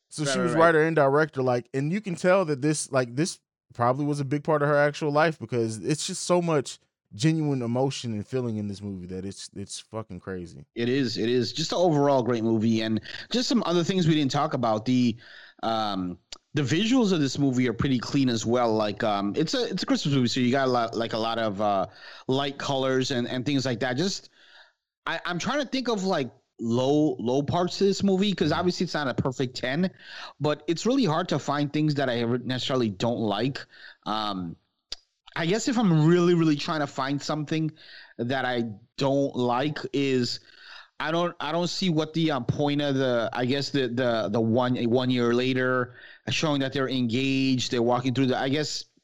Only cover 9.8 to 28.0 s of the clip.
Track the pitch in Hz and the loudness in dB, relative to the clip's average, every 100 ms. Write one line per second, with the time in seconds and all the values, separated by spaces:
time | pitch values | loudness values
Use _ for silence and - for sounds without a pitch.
9.8 | - 110 107 90 - 92 85 78 - - | -12 -12 -10 -12 -10 -10 -10 -16 -12 -4
10.8 | 120 135 120 - 110 123 113 - 165 - | 0 0 0 -2 0 2 0 -4 -4 2
11.8 | 180 147 143 135 120 120 110 113 113 113 | 2 4 4 4 2 0 2 2 2 2
12.8 | 110 110 - - - 233 247 247 - 175 | 0 -2 -4 -14 -4 -2 0 0 2 0
13.8 | 170 190 160 156 135 143 151 143 117 107 | 2 2 4 4 2 0 0 0 0 0
14.8 | 113 127 123 113 - - - - 110 113 | 2 2 2 0 -8 -20 -20 -8 -4 -2
15.8 | 107 95 90 90 _ - _ 147 135 160 | -2 -2 -6 -8 _ -20 _ -4 0 0
16.8 | 220 262 208 175 139 - 139 127 123 107 | 2 4 4 2 0 2 2 2 2 2
17.8 | 143 127 - 143 131 113 107 123 120 110 | 0 0 0 0 2 0 0 2 2 2
18.8 | 107 101 113 101 101 98 160 269 240 185 | 0 0 0 0 0 -2 -2 -2 -2 -4
19.8 | - 269 151 139 120 131 123 139 131 123 | -2 -2 0 2 2 0 0 2 2 2
20.8 | 113 104 113 113 110 113 113 98 107 98 | 0 -2 -4 -2 -2 -2 -2 0 0 0
21.8 | 87 - - - - 135 143 139 - 135 | -2 -8 -20 -10 -2 -2 -2 -4 -4 0
22.8 | 131 131 127 127 120 123 120 139 131 110 | 0 0 0 -2 -4 -4 -2 -2 0 -2
23.8 | 131 127 190 - - _ - - - _ | -2 -2 -4 -4 -12 _ -20 -20 -20 _
24.8 | _ _ - 165 165 175 196 285 262 262 | _ _ -6 -6 -4 -4 -2 -2 -2 -4
25.8 | 240 214 190 170 120 - _ - 117 120 | -2 -2 0 0 -2 -8 _ -8 -2 2
26.8 | 131 147 151 - 110 135 147 175 175 - | 4 4 2 0 0 0 0 0 0 2
27.8 | 196 190 | 2 2